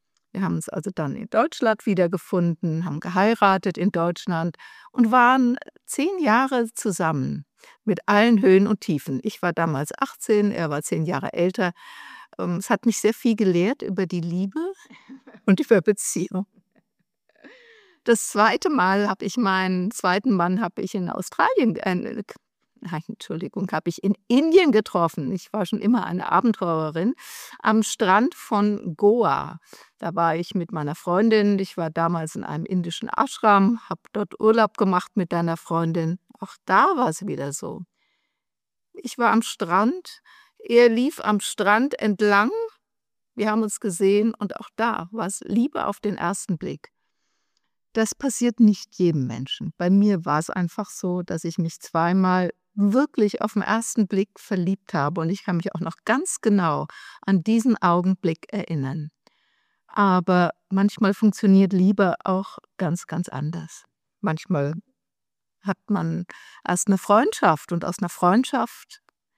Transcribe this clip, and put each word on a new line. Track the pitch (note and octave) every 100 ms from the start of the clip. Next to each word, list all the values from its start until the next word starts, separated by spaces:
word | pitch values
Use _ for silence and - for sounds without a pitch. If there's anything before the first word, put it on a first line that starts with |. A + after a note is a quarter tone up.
| _ _ _
Wir | -
haben | F#3 E3
uns | -
also | - F#3+
dann | F3+ C#3+ C#3
in | -
Deutschland | D#3+ D#4 - A#3 G#3+ A3+
wiedergefunden, | F#3 F3 F3+ - F#3 E3+ D#3+ E3+ D#3+
haben | E3+ D3
geheiratet | - F3+ G#3 A3+ G3+ F#3+ G3 -
in | F#3
Deutschland | E3+ E3+ F3 - E3 E3+ - - - -
und | - A3+
waren | B3 A#3+ C4 B3 B3 - - -
zehn | - D#4+ F#4+
Jahre | C#4+ A3+ C4+ B3+ A3+
zusammen | - G#3+ F3 E3 D3 C3+ D3 - _ - _ G#3+
mit | G#3 -
allen | G#3 A#3 G#3+
Höhen | F#3+ F#3+ G3+
und | G#3+
Tiefen. | - D3 - C3
Ich | G#3 -
war | F3+
damals | E3+ E3 D3+ - -
achtzehn, | C#4 - - G#3 G#3
er | - D#3+
war | D3
zehn | - E3 D#3+
Jahre | D3 -
älter. | - F3+ G3+ F3+ - - - - - - -
Ähm, | F3+ F3
es | -
hat | G#3+ A#3
mich | -
sehr | G#3+
viel | - A#3 G#3+
gelehrt | F#3+ E3+ G3 C#4
über | - F#3 F3+
die | F3+
Liebe | E3+ F3+ G3 D4+ F4+ G4 - -
<laughs> | - C4+ - - -
und | F#3+
über | - G#3
Beziehung. | G#3+ G3+ - E3+ - F#3 G3+ _ _ _ _ _ _ _ _ _ - - _ _ _ _
Das | - A3+ -
zweite | G3+ A3 A3 F4+
Mal | C4+ F#3 G3 G3+
hab | G3
ich | G3 B3
meinen | G3 F#3+ F#3 F#3 F#3
zweiten | - F#3 F#3+ B3+
Mann | F#3+ F3 F#3
hab | F3 -
ich | F#3
in | G3 F3
Australien, | - - - - C5 A3+ -
äh, | F#3+ F3+ - - - - _ _ _ -
nein, | E3+ D#3+ -
Entschuldigung, | - - D#3+ F3 G#3 G3
hab | D#3 F3
ich | -
in | G3 - -
Indien | B3 D#4+ F4 D#4+
getroffen. | G#3+ - F#3 E3 - C3+
Ich | F#3+ -
war | G#3+ F3+
schon | G#3+
immer | G3+ B3 -
eine | F3+ -
Abenteurerin | F3 A#3 - F3 D#3+ D#3 D#3+ G#3 - - - - -
am | - A3
Strand | G#3 - G#3+ G#3 C#4 -
von | - G#3 G#3 G#3 F3+ D3+
Goa. | G#3 A#3+ F#3 C3+ C#3+ E3 _ - - -
Da | F3
war | F3 E3 E3
ich | F3
mit | F#3 E3+
meiner | D#3+ D3
Freundin. | D#3 - F3+ A3+ G#3+ G#3 G3
Ich | F#3+ -
war | D#3+
damals | E3 E3 E3+ D#3+ -
in |
einem | - D3+ -
indischen | F#3 E3+ - -
Ashram, | - C4+ - A3 G3 G3 A#3 -
hab | E3+ -
dort | - G3+ -
Urlaub | G#3+ A3+ G#3+ -
gemacht | F#3+ F3+ - G3+
mit | F3
einer | E3+ E3+ E3+
Freundin. | - E3 E3 E3+ D#3+ F3+ _ -
Auch | G3 - -
da | F#3+ E4 D#4+
war's | A#3 D#3+ G3
wieder | C#3+ C#3
so. | - E3+ D#3 F3 _ _ _ _ _ _ _ _ _ _
Ich | - A#3+ -
war | A#3
am | A3+
Strand, | - - E3+ F#3 A3+ F4+ - - _ - _ _
er | - A#3 A#3+
lief | A3+ C4+ -
am | - G#3
Strand | - - G3 G#3+ C#4 -
entlang. | G#3+ G3 G#3 G3+ A3+ A4+ A4+ _ _ _ _ _ _
Wir | - G#3+
haben | G#3+
uns | G#3+ -
gesehen | G#3 E3+ G3 G3+ A3 -
und | G3+ -
auch | - -
da | A#3 - F3+
war's | A3 F3+ -
Liebe | - G#3+ C#4+ - -
auf | -
den | G#3 F3+
ersten | F3 G3+ - E3+
Blick. | - D3+ - _ _ _ _ _ _ _ _ _ _
Das | A3+ A3
passiert | - C#4 - A#3+ A3+
nicht | G#3+ G3 - -
jedem | F3 D#3 B2
Menschen. | A#2+ C3 - D#3 -
Bei | F3+
mir | G3 G#3 F#3 E3
war's | D3+ -
einfach | - F3 - G3+
so, | - F#3 F3+
dass | F3 E3+ F3
ich | F3
mich | E3 -
zweimal | - E3 E3+ F#3+ F#3 F3+ F3+ - _
wirklich | G#3 G3+ B3 D4 - G#3 -
auf | G#3+
den | G#3
ersten | - A3+ - - G3
Blick | F#3+ G#3 -
verliebt | - F#3 F3 G3 _
habe | E3 C#3+ F3
und | E3
ich | G3 -
kann | F3
mich | -
auch | D#3+
noch | D#3+ -
ganz | - B3+ F#4+ -
genau | A3 G3+ E3 C#3+ D#3 - - -
an | - F#3+
diesen | F#3 A3+ B3 A3
Augenblick | F3 F3 F3+ F#3 E3+ D#3+ -
erinnern. | D#3+ - D#3 C3+ D3+ D3+ _ _ _ _ _ _ _ _
Aber | - G3 F3+ F3 F3+ E3+ - -
manchmal | F#3+ G3+ - G3
funktioniert | - G#3+ - G#3 F#3+ F#3+
Liebe | F#3+ F#3+ G3+ F#3+ - -
auch | F#3 G3 - _ -
ganz, | F3 F3 -
ganz | E3+ -
anders. | C3+ D3+ E3+ D#3+ - _ _ _ _
Manchmal | G3 D#3+ - D#3+ C#3+ D#3+ - _ _ _ _ _ _ _
hat | G3 - -
man | G3 E3 E3 F3 - - - -
erst | F3+ -
eine | G3
Freundschaft | - G#3 F#4 - - D3+ -
und | E3+ -
aus | -
einer | F3
Freundschaft | - F3+ G#3+ C4 B3+ A#3 - - - _ _ _